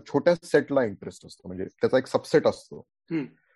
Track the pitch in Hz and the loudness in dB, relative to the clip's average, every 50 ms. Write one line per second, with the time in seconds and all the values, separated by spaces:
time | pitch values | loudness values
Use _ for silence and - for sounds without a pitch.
0 | - - - 143 139 175 175 170 - - - 151 127 - 143 135 127 107 98 - | -4 -2 -2 2 4 4 2 2 -2 2 2 2 2 4 0 0 0 0 -4 -8
1 | - - - - - 87 - _ - 92 92 90 95 - _ - - 110 - 131 | -12 -14 -14 -14 -20 -20 -20 _ -16 -14 -10 -10 -10 -10 _ -2 -2 2 2 2
2 | 131 - - - - - - 151 127 117 98 - - - 143 - - _ _ _ | 0 0 -4 -4 -4 2 0 2 2 2 -2 -2 -12 -18 -20 -20 -20 _ _ _
3 | _ - 165 156 131 - _ _ _ _ _ | _ -8 -8 -8 -8 -8 _ _ _ _ _